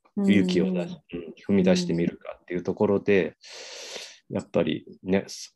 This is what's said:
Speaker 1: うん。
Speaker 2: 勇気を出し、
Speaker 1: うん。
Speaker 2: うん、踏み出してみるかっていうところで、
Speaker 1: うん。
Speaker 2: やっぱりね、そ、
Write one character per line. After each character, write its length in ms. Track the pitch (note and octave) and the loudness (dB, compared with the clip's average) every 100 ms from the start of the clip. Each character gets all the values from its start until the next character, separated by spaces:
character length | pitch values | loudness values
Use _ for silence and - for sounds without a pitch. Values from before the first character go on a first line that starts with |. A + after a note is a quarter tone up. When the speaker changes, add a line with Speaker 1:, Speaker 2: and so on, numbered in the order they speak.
| _ - | _ 0
Speaker 1:
う 80 | |
ん。 80 | G3 | 4
Speaker 2:
勇 160 | G3+ F#3 | 4 4
気 140 | F3+ | 2
を 100 | F#3+ | 2
出 160 | F3+ E3+ | 0 -4
し、 100 | - _ | -10 _
Speaker 1:
う 40 | E2+ | -12
ん。 20 | |
Speaker 2:
う 20 | |
ん、 100 | E2 - - | -12 -10 0
踏 40 | |
み 100 | G2+ | 4
出 120 | F#2 F2+ | 4 4
し 100 | F2+ | 2
て 80 | |
み 120 | E2+ F2 | 0 -2
る 120 | - | -4
か 200 | - - | -14 -14
っ 40 | - | -8
て 80 | |
い 40 | F2+ | -6
う 60 | |
と 100 | - | -4
こ 140 | - G#2 | 0 2
ろ 120 | G2 | 2
で、 360 | - G2 D#2 - - - - - - - - - - | 2 2 2 -4 -20 -18 -16 -16 -14 -14 -16 -20 -10
Speaker 1:
う 40 | |
ん。 20 | G2 | -8
Speaker 2:
や 40 | |
っ 80 | - | -2
ぱ 140 | E2+ | 0
り 220 | E2 - - - | 0 -2 -8 -10
ね、 220 | F#2+ F#2+ - | -2 -2 -2
そ、 240 | - - | -12 -16